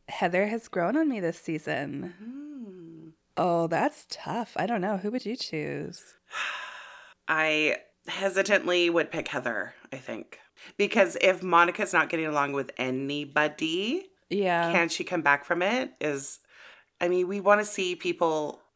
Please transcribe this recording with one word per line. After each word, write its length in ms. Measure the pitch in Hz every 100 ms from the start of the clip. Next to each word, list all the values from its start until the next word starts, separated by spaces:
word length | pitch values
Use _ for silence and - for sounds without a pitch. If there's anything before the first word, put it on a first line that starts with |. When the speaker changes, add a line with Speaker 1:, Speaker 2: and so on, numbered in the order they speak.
| -
Speaker 1:
Heather 380 | - 180 185 208
has 180 | 226 -
grown 300 | - 170 285
on 120 | 311
me 120 | 226
this 180 | 170 170
season. 760 | - 156 151 139 143 139 170 175
Speaker 2:
Mm-hmm. 880 | 226 269 294 277 214 185 165 160 160 - _ -
Speaker 1:
Oh, 320 | 175 170 165
that's 380 | 165 269 - -
tough. 440 | - - 220 214 -
I 100 | 190
don't 140 | 226
know. 160 | 190 196
Who 160 | 208
would 120 | 254
you 120 | 202 254
choose? 800 | - 156 143 143 156 - - - _
Speaker 2:
<sighs> 1000 | - - - - - - - - _ -
I 480 | 160 156 156 151 - - _ -
hesitantly 840 | 165 196 185 196 202 180 180 170
would 200 | 170 -
pick 180 | 165 -
Heather, 460 | 139 123 107 101 - -
I 40 | 135
think. 420 | 127 110 - - _ - - -
Because 400 | 202 226 180 -
if 220 | 196 180
Monica's 500 | 180 170 175 175 196
not 160 | 170 143
getting 180 | 165 156
along 260 | 147 139
with 200 | 139 127 -
anybody, 1300 | 127 131 139 147 139 151 151 151 160 170 214 349 - _ -
Speaker 1:
Yeah. 420 | 196 190 170 170
Speaker 2:
can 160 | 175 165
she 160 | -
come 180 | - 175
back 220 | 143 143
from 180 | - 175
it? 300 | 190 247 254 -
Is, 400 | 151 143 139 - _ - - - _ -
I 80 | 175
mean, 200 | 180 180
we 120 | 202
wanna 240 | 190 208
see 300 | 208 202 180
people 680 | 170 180 170 165 156 147 - _